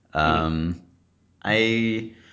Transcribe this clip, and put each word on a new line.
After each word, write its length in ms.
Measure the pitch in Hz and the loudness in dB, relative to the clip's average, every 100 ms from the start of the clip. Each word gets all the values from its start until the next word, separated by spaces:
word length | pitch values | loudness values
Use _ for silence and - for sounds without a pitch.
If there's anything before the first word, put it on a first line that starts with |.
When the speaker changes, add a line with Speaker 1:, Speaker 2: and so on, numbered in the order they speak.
| _ | _
Speaker 1:
Hmm. 60 | 78 | 0
Speaker 2:
Um, 640 | 78 78 80 80 82 87 - _ _ _ _ _ | 2 2 0 -2 -2 -4 -12 _ _ _ _ _
I, 680 | 101 110 113 113 113 110 113 - - | -2 2 2 2 0 -2 -6 -14 -20